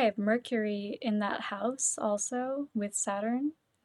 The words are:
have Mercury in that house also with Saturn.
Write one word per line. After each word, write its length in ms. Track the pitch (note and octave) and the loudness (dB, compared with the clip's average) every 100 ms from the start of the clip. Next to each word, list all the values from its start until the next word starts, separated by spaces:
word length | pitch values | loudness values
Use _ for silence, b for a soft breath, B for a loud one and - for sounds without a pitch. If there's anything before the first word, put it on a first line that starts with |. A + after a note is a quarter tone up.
| A#3+ | 4
have 120 | G#3 | 4
Mercury 800 | G#3 A#3 B3 A#3+ G#3+ G#3 G3+ - | 2 2 2 0 0 -2 -4 -4
in 180 | B3 G#3 | 0 2
that 220 | G3+ - | 2 -2
house 540 | - G3+ G#3+ C4 - - | -4 -2 -2 0 -2 0
also 720 | G#3+ G#3 - B3 B3+ C#4 C#4+ | 0 0 0 -2 -2 -2 -2
with 200 | A3 G#3 - | -2 -2 -2
Saturn. 580 | - G3 G#3+ B3 C#4+ D#4+ _ _ | -2 0 0 0 0 -4 _ _